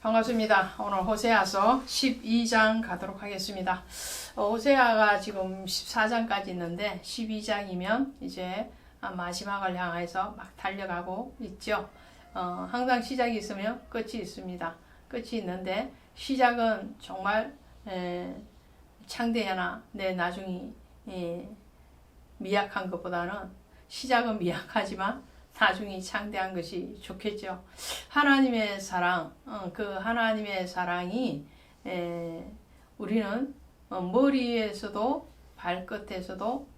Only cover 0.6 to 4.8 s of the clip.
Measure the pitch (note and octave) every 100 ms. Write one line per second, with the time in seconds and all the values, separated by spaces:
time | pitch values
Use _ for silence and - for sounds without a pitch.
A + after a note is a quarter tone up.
0.6 | F#3+ - G#3 F#3+ F#3+ G#3+ A#3 A3 F#3 F#3+
1.6 | G#3 C4 - - C4+ A3+ A3 A#3 A3+ A3+
2.6 | A3 A3 A3+ F3+ F#3+ F#3+ G3+ G3 F#3+ F#3+
3.6 | F#3 F#3 - - - - - - G3+ A3+
4.6 | B3 C4+